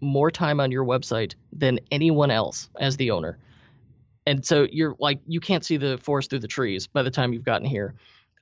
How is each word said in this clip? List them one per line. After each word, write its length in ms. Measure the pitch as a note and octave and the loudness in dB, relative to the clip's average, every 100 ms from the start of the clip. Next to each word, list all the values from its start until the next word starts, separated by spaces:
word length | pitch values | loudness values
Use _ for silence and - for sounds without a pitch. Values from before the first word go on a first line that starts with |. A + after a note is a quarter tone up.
more 300 | C#3+ C#3 D#3 | -2 2 2
time 300 | - D#3+ D3 | 2 0 2
on 100 | C3+ | 0
your 140 | B2+ | 0
website 500 | B2+ B2+ - A2+ G#2+ - _ | 0 0 0 -2 -4 -8 _
than 260 | D3+ C3+ B2 - | 0 0 0 -2
anyone 400 | C#3+ E3 D3 C#3+ | 0 2 4 4
else 380 | A2+ E2+ - - - | 2 -2 -6 -14 -4
as 160 | C#3 C#3 | -2 0
the 140 | B2+ | -2
owner. 280 | F#2+ D#2+ E2+ - - _ _ _ _ _ _ - | -2 -4 -10 -16 -20 _ _ _ _ _ _ -2
And 180 | C#3 | -2
so 220 | - D3 C#3+ | 2 4 4
you're, 260 | D#3 D#3 - | 2 -2 0
like, 220 | C#3+ C#3 - | 0 -2 -4
you 140 | E3 | -4
can't 240 | - F3+ | 0 0
see 120 | - D#3 | 0 0
the 220 | C#3 B2+ | 0 -2
forest 320 | - C#3 C3 | -2 -2 -2
through 100 | C3+ | -6
the 80 | A2 | -4
trees 380 | - A#2+ F#2+ - | -2 -2 -2 -4
by 160 | C#3+ | -2
the 80 | B2+ | 0
time 220 | C3 B2 | 0 -2
you've 120 | A#2 | -2
gotten 220 | A#2 A#2 C3+ | -2 -2 -2
here. 280 | A2+ G2+ - _ _ _ _ | -4 -6 -10 _ _ _ _